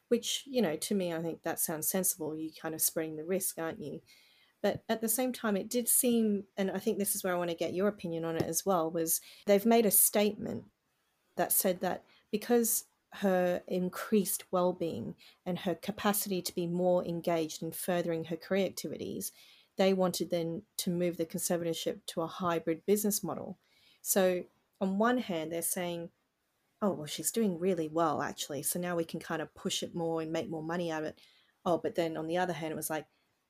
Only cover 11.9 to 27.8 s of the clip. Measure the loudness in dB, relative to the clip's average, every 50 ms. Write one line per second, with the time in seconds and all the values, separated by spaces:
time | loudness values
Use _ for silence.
11.9 | -2 -4 _ _ _ _ _ -4 -4 -2 2 4 4 4 4 4 0 -2 -2 _
12.9 | _ _ _ _ -10 0 2 4 4 4 4 2 2 0 -2 -2 -2 0 0 0
13.9 | -2 -6 -4 2 4 4 4 2 -2 -6 -4 -2 2 4 4 4 2 2 -2 -4
14.9 | -2 -4 -6 -8 -10 _ -16 -20 -20 _ -6 -4 -4 -2 0 -2 -2 -2 -4 -8
15.9 | -6 0 2 2 2 2 0 -2 -2 -2 -2 -4 -4 -2 -2 0 0 2 4 4
16.9 | 4 4 2 0 -4 -2 0 0 2 2 0 -2 -4 -6 -6 -6 -6 -6 -2 0
17.9 | 0 0 2 0 -2 -2 -2 -4 -6 -8 -4 -2 0 0 0 0 -2 -6 -8 -8
18.9 | -6 -6 -6 -6 -6 -6 -8 -8 -10 -14 -20 -20 -20 -20 _ _ 0 2 4 4
19.9 | 4 4 2 2 2 -2 -2 0 0 0 0 -2 -4 -6 -10 _ -10 -4 -2 -2
20.9 | 0 2 2 0 0 -2 -4 -4 -4 -4 -2 0 0 0 0 -2 -2 -2 -2 -4
21.9 | -4 -4 -8 -8 -4 -4 -4 -4 -4 -2 0 0 0 0 0 -2 -2 -2 2 2
22.9 | 2 2 2 0 0 0 -2 -4 -6 -6 -8 -10 -12 _ _ _ _ _ _ _
23.9 | _ _ -4 0 2 4 4 4 2 0 -4 -8 _ _ _ _ _ -2 -2 0
24.9 | 2 2 4 4 4 2 0 -2 -4 -4 -4 -4 -4 -4 -2 -2 -2 -2 -2 -4
25.9 | -4 -6 -8 -10 _ _ _ _ _ _ _ _ _ _ _ _ _ 0 0 0
26.9 | 0 0 -6 -8 -8 -4 -4 -2 0 2 2 2 0 0 0 0 2 2